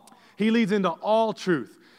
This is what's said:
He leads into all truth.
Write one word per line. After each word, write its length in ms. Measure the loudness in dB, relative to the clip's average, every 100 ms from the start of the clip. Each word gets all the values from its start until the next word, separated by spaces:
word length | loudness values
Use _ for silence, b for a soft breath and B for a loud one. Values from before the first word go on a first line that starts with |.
| B B B B
He 140 | 0
leads 220 | 2 2
into 180 | 0 -2
all 420 | -2 0 0 0
truth. 460 | -2 -2 -2 -4 -16 B